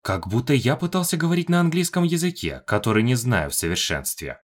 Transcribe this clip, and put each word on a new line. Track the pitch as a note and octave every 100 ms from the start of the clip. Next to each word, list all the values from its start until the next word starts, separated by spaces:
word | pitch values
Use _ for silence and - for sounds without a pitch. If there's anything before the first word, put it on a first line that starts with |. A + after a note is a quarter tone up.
Как | - F#2+ F2+
будто | A2 B2
я | C#3 B2+ D3+
пытался | F3 F#3 F3 E3
говорить | E3 F3 E3+
на | F3
английском | E3+ E3 F3 F3+ F3
языке, | E3 F3 F3 D#2+ C2 -
который | G#2 A2 G#2+
не | A2+ B2
знаю | A#2+ G#2+ D2
в | -
совершенстве. | E2 F2 - D2+ - - C#2+ A#1+ _